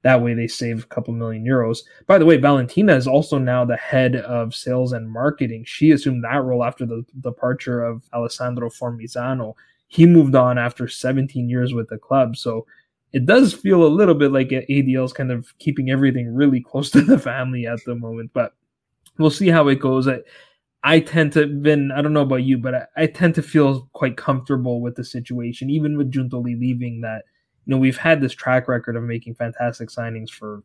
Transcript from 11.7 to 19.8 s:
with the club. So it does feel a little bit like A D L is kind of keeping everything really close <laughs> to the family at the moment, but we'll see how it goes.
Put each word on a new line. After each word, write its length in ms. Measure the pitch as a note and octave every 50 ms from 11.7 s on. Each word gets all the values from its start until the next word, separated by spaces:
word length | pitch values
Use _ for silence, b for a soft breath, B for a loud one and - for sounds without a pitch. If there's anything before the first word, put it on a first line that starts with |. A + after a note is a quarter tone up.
| B2+
with 160 | A#2 A2+ -
the 80 | A#2
club. 400 | A2 _ _ C#3 C3+ B2+ A#2 A2+
So 280 | - - B2 A2+ A2+ A2+ b b b b b _ _ _ _
it 140 | - C3+ B2
does 280 | D3 G#3+ B3+ C#4 F#3+ -
feel 320 | - - G3 F#3+ F3 E3
a 20 |
little 280 | D3+ D3+ F#3+ G#3+ F3 D#3+
bit 160 | C#3+ D3 C#3
like 200 | C#3 C3+ C3 B2+
A 300 | C3 C3 - - C#3 C#3+
D 140 | C3+ B2+ C3
L 80 | C3 C3
is 100 | B2+ -
kind 180 | - C3+ B2+
of 260 | B2 A#2+ A#2+ - _
keeping 320 | _ - D#3 C3+ C#3+ C3 C3
everything 440 | C3+ C3+ C#3 C3+ B2 B2+ A#2+ A#2 A2+
really 280 | C3 D3 C#3+ C3 B2
close 280 | B2 _ - C3+ C#3 -
<laughs> 20 |
to 100 | - C#3+
the 180 | D3+ E3 C4+ C#3+
family 460 | - B2+ A#2+ C3+ B2+ C3 B2+ B2 A#2
at 180 | A2+ A#2+ A2+ _
the 100 | B2 A#2+
moment, 360 | A#2 A#2 A2+ A2+ A2+ A2+ A2+ _
but 200 | B2+ A#2 - _ _ _ _ _ _ _ _ _ _ _ - _
we'll 120 | - D#3 D#3
see 200 | D3 - G3 F3+
how 180 | E3 E3 D3
it 120 | C#3 C#3
goes. 280 | C3+